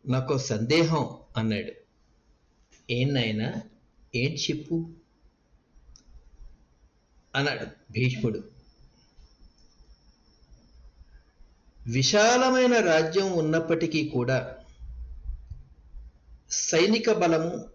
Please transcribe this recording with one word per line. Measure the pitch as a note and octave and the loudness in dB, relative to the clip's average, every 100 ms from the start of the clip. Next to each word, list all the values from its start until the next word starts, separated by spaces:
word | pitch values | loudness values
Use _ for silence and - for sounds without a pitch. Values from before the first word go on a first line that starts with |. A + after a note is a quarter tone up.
| C3 | -2
నాకో | C3 B2+ C3+ | -2 0 -2
సందేహం" | - G#2+ A#2 D#3+ D#3 D#3+ A#2+ - - - | -2 -2 2 2 4 2 -2 -8 -8 -2
అన్నాడు. | A2 G2+ F2+ - _ _ _ _ _ _ _ _ _ _ - | -2 -2 -6 -14 _ _ _ _ _ _ _ _ _ _ -4
"ఏం | A#2+ C3+ | 0 2
నాయనా, | C3+ A2+ G#2+ B2 G#3+ - _ _ _ _ A#2+ | 0 0 -2 -4 -6 -12 _ _ _ _ -4
ఏంటి | C#3 - | -2 -2
చెప్పు?" | - D3 - E3 E3 - _ _ _ _ _ _ _ - - - - - - - - - _ _ _ _ _ _ _ - | -4 -6 -4 -6 -6 -14 _ _ _ _ _ _ _ -20 -20 -20 -20 -20 -20 -20 -20 -20 _ _ _ _ _ _ _ -4
అన్నాడు | C#3+ B2 - | -2 -4 -10
భీష్ముడు. | - _ - B2+ G#3 A3 G#3 - - _ _ - _ _ - - _ - _ _ _ - - _ _ _ _ _ - _ - - _ - - _ _ - _ _ - A#2 | -14 _ -2 -2 0 -4 -4 -10 -20 _ _ -20 _ _ -20 -20 _ -20 _ _ _ -20 -20 _ _ _ _ _ -20 _ -20 -20 _ -20 -20 _ _ -20 _ _ -14 -4
విశాలమైన | A#2+ C3 G#3 A3 B3+ B3+ B3+ B3 | 0 2 4 4 4 4 4 4
రాజ్యం | A#3 F3+ D#3+ D#3+ F#3+ G3 | 4 4 4 4 0 0
ఉన్నప్పటికీ | F3 D#3 E3 D#3+ E3 D#3+ D#3 - | 0 2 0 2 0 0 0 0
కూడా | C3 A#2+ C3 - - - - - - - - - - - - - - - - - _ - - _ | -2 0 -2 -2 -14 -20 -18 -16 -14 -14 -12 -10 -10 -12 -18 -18 -20 -20 -18 -20 _ -20 -20 _
సైనిక | - - D#3+ G3 A3+ F3 | -6 0 2 4 2 2
బలము | E3+ F3 D#3+ E3 - - | 2 4 2 0 -4 -10